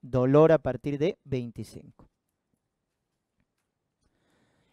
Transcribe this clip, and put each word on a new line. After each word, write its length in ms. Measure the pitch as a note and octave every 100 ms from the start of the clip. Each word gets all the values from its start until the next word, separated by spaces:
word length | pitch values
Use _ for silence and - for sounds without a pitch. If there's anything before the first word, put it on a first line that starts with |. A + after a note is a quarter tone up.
dolor 500 | C3 B2+ B2+ C#3+ D#3+
a 80 | D#3
partir 400 | - B2+ D3 C#3+
de 200 | D#3 -
veinticinco. 880 | - C3 A#2+ A2 G#2+ - - - _ _ _ _ _ _ _ _ _ _ _ _ _ _ _ _ _ _ _ _ _ _ _ _ _ _ _